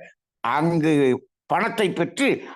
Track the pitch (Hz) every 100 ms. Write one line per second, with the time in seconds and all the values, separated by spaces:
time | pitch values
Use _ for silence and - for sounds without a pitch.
0 | - _ _ _ 117 143 165 170 156 147
1 | 131 123 _ _ - 156 220 - 196 -
2 | 170 - 269 170 -